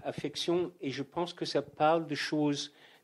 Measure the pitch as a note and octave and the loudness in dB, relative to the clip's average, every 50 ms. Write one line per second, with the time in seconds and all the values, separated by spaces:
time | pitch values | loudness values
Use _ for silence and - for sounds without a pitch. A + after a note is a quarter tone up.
0 | - - - - - F3 - - - F3 E3+ F3+ F3 F3+ - - - C#3 B2 C#3 | -6 -6 -6 -4 -6 -6 -6 -4 -2 0 2 2 0 -2 -4 -6 -6 -4 -4 -4
1 | C#3 - - E3+ F3 E3+ - - E3 - - D3 C#3+ - - - D3+ D#3 E3 E3+ | -6 -6 -4 -4 -4 -4 -4 -6 -4 0 0 0 -2 -2 0 4 4 6 6 4
2 | D#3+ D3 D3 - - - D#3 D3+ D3 D3 C#3+ C#3 - - - - - - - - | 2 0 -4 -4 -2 0 2 2 4 2 2 0 -4 -8 -12 -18 -20 -20 -20 -20